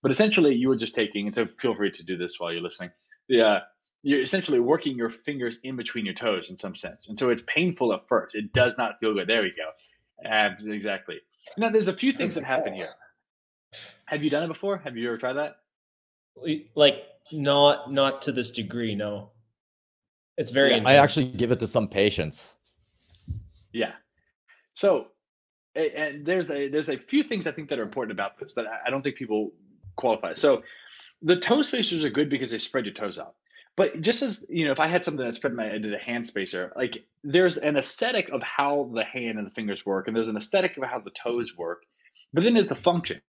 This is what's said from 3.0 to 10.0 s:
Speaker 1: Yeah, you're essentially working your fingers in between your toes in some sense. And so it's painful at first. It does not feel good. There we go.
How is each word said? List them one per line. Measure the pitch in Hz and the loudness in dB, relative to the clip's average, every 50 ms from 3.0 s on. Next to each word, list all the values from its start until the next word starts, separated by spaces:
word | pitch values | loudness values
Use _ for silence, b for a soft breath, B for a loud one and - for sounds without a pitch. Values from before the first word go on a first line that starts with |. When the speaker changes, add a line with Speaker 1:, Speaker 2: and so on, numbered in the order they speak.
| b b b b b _ | b b b b b _
Speaker 1:
Yeah, | 131 117 113 107 104 95 - - _ _ _ _ _ _ | 4 6 6 6 6 4 0 -6 _ _ _ _ _ _
you're | _ 139 143 143 | _ 2 2 2
essentially | 131 135 - 143 - - 147 123 | 2 0 -2 -2 0 2 2 2
working | 120 120 151 160 - 147 135 123 | 4 4 2 2 2 -2 -4 -2
your | 117 113 | -4 -4
fingers | 113 - - - 147 139 123 120 117 - _ | -6 -8 -10 -10 -8 -4 -6 -6 -6 -8 _
in | 131 131 | -12 -10
between | 123 117 - - 123 107 | -8 -8 -8 -6 -6 -6
your | 98 92 | -6 -6
toes | - - 113 104 92 85 - | -4 -2 -2 -2 -2 -4 -8
in | 92 90 | -14 -12
some | - 98 90 | -10 -12 -10
sense. | - - 87 - _ - - | -10 -12 -12 -14 _ -16 -14
And | 107 104 | -6 -2
so | 135 123 | 2 2
it's | 120 117 117 | 2 0 0
painful | - - 151 170 185 170 - 131 117 101 | -4 -2 0 0 0 0 0 0 0 0
at | 92 - _ | -2 -2 _
first. | 127 110 - - - | 0 0 0 -2 -8
It | 107 107 101 _ | -8 -8 -2 _
does | 123 123 123 113 - | 2 4 4 2 0
not | 120 110 101 _ | -4 -4 -4 _
feel | - 110 107 | -2 0 0
good. | 101 92 87 | 0 0 0
There | 113 117 104 | 0 2 0
we | 92 | 0
go. | 87 - 80 78 80 _ _ _ _ _ | -2 -6 -10 -10 -12 _ _ _ _ _